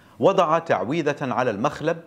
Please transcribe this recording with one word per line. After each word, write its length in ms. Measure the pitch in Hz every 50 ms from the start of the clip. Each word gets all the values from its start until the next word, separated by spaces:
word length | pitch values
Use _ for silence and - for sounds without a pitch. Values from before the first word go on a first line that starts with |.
| - - - -
وضع 380 | 127 185 190 190 175 151 160 170
تعويذة 580 | - - 123 92 98 110 151 170 143 147 139 -
على 300 | 147 127 107 117 127 123
المخلب 500 | 101 98 123 147 - - 143 160 170 165 -